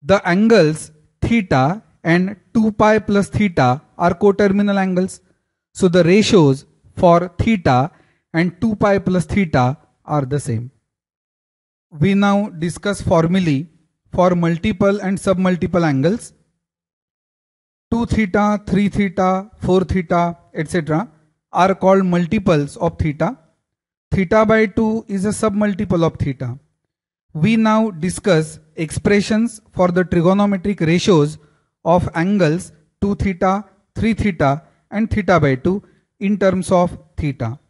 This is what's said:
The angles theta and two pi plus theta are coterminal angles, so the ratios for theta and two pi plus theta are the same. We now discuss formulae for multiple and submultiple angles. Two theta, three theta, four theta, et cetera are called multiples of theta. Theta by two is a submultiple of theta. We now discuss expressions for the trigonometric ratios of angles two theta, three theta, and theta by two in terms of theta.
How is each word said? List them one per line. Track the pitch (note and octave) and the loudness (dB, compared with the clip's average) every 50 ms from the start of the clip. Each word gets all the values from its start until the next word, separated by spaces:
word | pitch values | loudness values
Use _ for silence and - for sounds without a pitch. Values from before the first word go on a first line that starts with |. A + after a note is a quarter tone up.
The | - C#3 F#3+ G3+ - F#3 | 2 2 0 2 2 0
angles | F3 F#3+ G#3+ A3+ A#3 G#3 E3 D3+ D#3 D#3 - - _ _ _ _ _ _ | 0 2 4 4 6 6 4 4 0 -4 -10 -18 _ _ _ _ _ _
theta | - - A#3 A#3 G3 - - C3 C3 C#3+ F#3 A3+ _ _ _ _ _ | -2 0 0 0 0 0 0 2 2 0 -2 -4 _ _ _ _ _
and | E3 E3 F3 F#3 F#3+ G#3 - _ _ _ | 0 0 0 0 -2 -6 -14 _ _ _
two | A#3 A3 A3 | 0 0 0
pi | G#3 - A3 G#3+ A3 G#3+ | 0 2 2 4 4 2
plus | G#3+ - G3+ G3+ F#3+ - | 0 0 0 0 0 -2
theta | - - G#3+ G#3 E3+ D#3 C3+ B2 B2 D3+ _ _ _ - | -2 -2 -2 0 0 2 2 2 0 -2 _ _ _ -2
are | F3 F3 F#3 | -2 -2 0
coterminal | - - G3+ G3 G3 G#3 G3+ F#3+ G3+ G3+ G#3 G3+ G3 | 2 2 2 2 2 2 2 2 2 0 0 0 0
angles, | F#3+ F#3+ F#3 F3+ F#3 F#3 - - _ _ _ _ _ _ _ _ _ _ _ | -2 0 0 -2 -2 -4 -6 -14 _ _ _ _ _ _ _ _ _ _ _
so | - F#3+ F3+ | 0 0 2
the | E3+ F3+ E3+ | 4 4 4
ratios | D#3+ F#3 G#3+ G3+ - - G3 D#3 C#3 C3+ C3+ - _ _ _ _ _ _ | 6 4 4 4 4 4 4 4 4 2 0 -6 _ _ _ _ _ _
for | - F#3+ F3 E3+ E3+ F3 F3 _ - | 0 2 4 4 2 0 -4 _ -4
theta | - A3+ A3 G3 E3 D#3 B2+ B2 C3+ E3+ _ _ _ _ _ _ _ _ - | 0 0 0 0 0 0 2 2 0 -2 _ _ _ _ _ _ _ _ -2
and | D#3 F3 F3+ - _ | -2 -2 -2 -2 _
two | - A3+ G#3+ | -4 -4 -2
pi | G3+ G#3+ G#3 G3 G3 | 0 0 0 0 0
plus | F#3+ F#3+ F#3 F3+ D#3+ | 0 0 -2 -2 -2
theta | - - G#3 G3 D#3+ - C#3 B2 B2 C#3+ _ _ _ _ _ _ | -2 -2 -2 -2 0 0 0 0 0 -2 _ _ _ _ _ _
are | - D3+ D3 C#3 | -4 -4 -4 -4
the | B2+ C#3 C#3+ | -2 -6 -6
same. | - C#3 A#2 A2+ A#2+ B2+ _ _ _ _ _ _ _ _ _ _ _ _ _ _ _ _ _ _ _ _ _ _ _ _ | -4 -4 -6 -6 -6 -10 _ _ _ _ _ _ _ _ _ _ _ _ _ _ _ _ _ _ _ _ _ _ _ _
We | - D3 D3+ F#3+ G3 | -4 -2 0 2 2
now | G3 G3+ G3+ G3+ G3+ G#3 G#3 | 2 2 2 2 0 -2 -4
discuss | F#3 D#3+ D#3+ F3 D#3 - - G3+ G3 - | -8 -8 -8 -8 -8 -6 -6 -6 -6 -4
formulae | - - F#3 E3 E3 E3 F3+ F#3+ F#3 E3 C#3+ C3+ E3 - _ _ _ _ _ _ _ _ | -2 0 2 2 2 2 0 0 0 0 0 -2 -4 -8 _ _ _ _ _ _ _ _
for | - - F3 F3+ F3+ | -2 0 2 2 2
multiple | F3 E3+ E3 E3+ E3 - G#3+ G#3+ F3+ G3+ G3 G3+ G#3 | 2 0 0 -2 -2 -2 -4 -2 0 0 0 0 0
and | G3+ F#3 G3 | -4 -4 -6
submultiple | F3 - G3+ F#3+ F3+ F#3+ F#3 F3+ E3 F#3 F3 E3+ F3+ E3 | -4 -2 -2 -2 0 0 0 0 -2 -4 -2 -2 0 0
angles. | D#3+ C#3 C3+ C3+ E3 G#3+ A#3+ - - _ _ _ _ _ _ _ _ _ _ _ _ _ _ _ _ _ _ _ _ _ _ _ _ _ _ _ _ _ _ _ _ | 0 0 0 0 0 -2 -2 -8 -16 _ _ _ _ _ _ _ _ _ _ _ _ _ _ _ _ _ _ _ _ _ _ _ _ _ _ _ _ _ _ _ _
Two | - A#3 A#3 | -4 -4 -2
theta, | - - - A3 F#3 F3 G#3 G#3 G#3 G#3 G3+ G#3 | -2 0 -2 -2 0 0 0 0 0 -2 -2 -4
three | - - F#3+ G3+ G3+ | -2 -2 0 0 -2
theta, | - - G3+ G3 E3+ - F#3 F#3 F#3 F#3+ G3 A3 _ _ | -2 -2 -4 -4 -2 -2 0 0 0 -2 -6 -10 _ _
four | - F#3+ F#3 F#3+ F#3 | -2 0 0 0 0
theta, | D#3 - F#3+ F3 - F3+ F3 E3+ E3+ E3+ - _ _ | 0 -4 -4 -2 -2 0 0 0 -2 -4 -10 _ _
et | _ - D#3 - | _ -10 -8 -6
cetera | - F3+ D#3 D3 D#3 D#3+ G#3+ - _ _ _ _ _ _ _ _ | -6 -6 -4 -2 -4 -4 -4 -6 _ _ _ _ _ _ _ _
are | - - F3+ F#3+ F#3+ | -2 0 0 0 0
called | - - F#3+ G3 G3 F#3+ | 0 2 2 2 2 2
multiples | F3+ F3 F3 F3 D#3+ G#3+ A3 F#3 G3 E3+ D3 C#3+ C#3+ - | 0 0 -2 -2 -2 -2 -2 0 0 0 0 0 -4 -6
of | - - E3+ - - | -6 -6 -6 -4 -4
theta. | - D#3+ C#3+ D3+ E3 F#3 B3+ _ _ _ _ _ _ _ _ _ _ _ _ _ _ _ | -4 -4 -2 -2 -4 -4 -4 _ _ _ _ _ _ _ _ _ _ _ _ _ _ _
Theta | - F#3+ F#3+ E3+ A3 A3 A3 | -2 -2 0 2 2 2 4
by | G#3 A3 A3 A3 | 4 4 2 2
two | G#3+ - - A3+ A3 A3 A3+ - - | 0 0 -2 -2 -2 -2 -4 -6 -8
is | G3+ G3 F3+ | -8 -4 -4
a | G#3+ | -4
submultiple | G3+ - - A3 G3 G#3 G#3+ G#3 G3 - G#3 F3+ F#3 E3+ E3 | -4 -2 -2 -2 0 0 -2 -2 -2 -4 -4 -2 0 0 0
of | D#3 D3+ | -2 -2
theta. | - - D3 C3 _ C3 B2 B2 C3+ _ _ _ _ _ _ _ _ _ _ _ _ _ _ | -2 -6 -6 -4 _ -8 -10 -10 -12 _ _ _ _ _ _ _ _ _ _ _ _ _ _
We | _ D3+ D3+ G#3 A3+ | _ 0 0 2 2
now | A3+ A3 A3 G#3+ A3 A3 A3 | 2 2 2 2 2 0 0
discuss | F#3+ D#3 D#3 F#3 E3+ - - G#3 F3+ D#3 D#3 D#3 - - _ _ _ | -4 -6 -6 -6 -6 -4 0 0 2 2 0 -2 -10 -20 _ _ _
expressions | - E3 D3 - - - G#3 G3+ G3+ G3 - A3+ G#3+ A3+ A#3 - - _ _ | -10 -8 -8 -8 -4 0 0 2 2 0 0 0 0 0 -2 -4 -12 _ _
for | _ - F#3 F3+ | _ 0 0 0
the | E3+ F3+ F#3 | 2 0 -2
trigonometric | E3 - F3 E3 F3+ F#3+ G3+ G3+ G3+ G3+ F#3+ E3+ G3+ G#3 - | 0 0 2 2 2 2 2 2 0 0 -2 -4 -6 -4 -2
ratios | E3 D#3 E3+ F3+ - A3 F#3+ D#3 C#3+ D3+ D3+ - _ _ _ _ _ _ _ _ _ | 0 0 0 0 2 2 4 4 2 0 -4 -12 _ _ _ _ _ _ _ _ _
of | E3 E3+ F3+ - - - | 0 2 2 0 -2 -4
angles | E3+ E3 F#3+ G#3 G3+ F3+ D3+ D3+ F3+ F#3 - - _ _ _ _ _ | -4 -2 0 0 2 2 0 0 -2 -6 -12 -20 _ _ _ _ _
two | - G3+ G3+ | -4 -4 -2
theta, | - - G3+ F#3+ E3+ G3+ F#3 F#3+ G3+ G#3 _ _ _ _ _ _ | -2 -2 -4 -2 0 0 0 0 -2 -4 _ _ _ _ _ _
three | - F#3 A3+ A3 | -2 -2 -2 0
theta, | - - G#3+ F3+ - D3+ C3+ C#3 D3+ - _ _ _ _ _ | 0 -2 -4 -2 0 0 0 0 -2 -6 _ _ _ _ _
and | - G3 A3+ - | -6 -4 -4 -2
theta | - G#3+ G3 F#3 F#3 E3 | -2 -4 0 2 2 2
by | D3+ C#3+ C3 | 2 2 0
two | B2+ - E3+ F#3 G3+ - _ _ _ _ _ _ _ | 0 -2 -4 -4 -4 -8 _ _ _ _ _ _ _
in | G#3 G3 G#3 F#3 | -4 -4 -2 2
terms | G#3 F#3+ F#3 F#3 F3+ - | 0 0 0 0 -2 0
of | F#3 F3 F3+ F3 - - - _ _ | 0 0 0 0 -4 -10 -20 _ _
theta. | - - D3 C3 - B2 A2 A#2+ - _ | -6 -6 -6 -6 -6 -8 -8 -8 -10 _